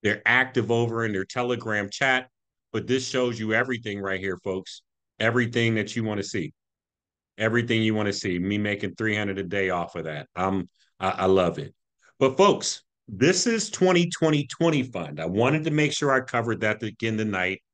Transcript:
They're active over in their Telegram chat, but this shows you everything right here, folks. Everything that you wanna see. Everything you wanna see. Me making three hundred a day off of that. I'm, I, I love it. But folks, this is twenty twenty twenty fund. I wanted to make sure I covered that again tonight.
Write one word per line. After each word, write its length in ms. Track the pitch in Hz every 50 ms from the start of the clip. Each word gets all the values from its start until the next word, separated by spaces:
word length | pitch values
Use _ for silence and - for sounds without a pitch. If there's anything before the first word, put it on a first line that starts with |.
| -
They're 180 | 104 104 - -
active 440 | 110 117 127 131 127 - 127 113 101
over 340 | 117 113 117 117 113 113 113
in 80 | 110
their 140 | 104 95 95
Telegram 640 | - - 127 123 123 123 117 - 113 107 104 101 101
chat, 400 | - - 143 135 131 127 127 - _ _ _ _ _ _ _ _
but 140 | - 113 92 85
this 180 | 123 135 127
shows 340 | - - 135 127 123 117 113
you 140 | 110 107 110
everything 460 | 113 123 131 127 117 117 113 101 101
right 200 | 98 98 95 95
here, 180 | 92 95 92 87
folks. 460 | _ 101 92 95 95 - - - _ _ _ _ _ _ _ _
Everything 560 | 107 113 117 127 123 117 117 120 117 117 113
that 200 | 110 107 107 -
you 80 | 120 113
wanna 200 | 110 107 101 98
see. 300 | - - 107 82 76 - _ _ _ _ _ _ _ _ _ _ _ _ _ _ _ _ -
Everything 440 | 107 113 113 120 120 117 117 113
you 140 | 110 110 110
wanna 180 | 107 107 101 98
see. 240 | - - 104 90 90
Me 220 | 90 95 104 104
making 360 | 104 104 104 101 - 95 85
three 200 | - 110 110 104
hundred 240 | 104 104 101 98 98
a 40 | 98
day 280 | 90 90 101 98 95
off 240 | 90 87 85 82 -
of 80 | 85 80
that. 240 | 80 78 73 71 _ _
I'm, 340 | - 92 95 95 98 87 - _ _ _ _ _ _
I, 100 | 95 92
I 160 | 92 92 95
love 320 | 95 95 95 90 85 82 76
it. 160 | 71 - _ _ _ _ _ _ _ _ _ _
But 180 | 135 135 131 131
folks, 460 | 190 202 - - - - - - _ _ _ _ _ -
this 380 | 110 92 120 156 190 180 - 247
is 220 | 226 220 - -
twenty 380 | - - 185 185 185 175 175 170
twenty 360 | 175 - 165 160 156 147 143
twenty 380 | - - - 165 170 156 143 123
fund. 360 | 120 - 95 85 - 76 76
I 60 | 80
wanted 380 | 82 90 104 117 127 147 156 156
to 80 | 160
make 200 | 151 151 151 147
sure 200 | - - - 143
I 100 | 131 131
covered 400 | 127 - - 123 113 117 110 87
that 220 | 110 107 107 104 -
again 340 | 107 - _ - 113 110 110
tonight. 440 | 110 107 101 92 90 92 95 - _ _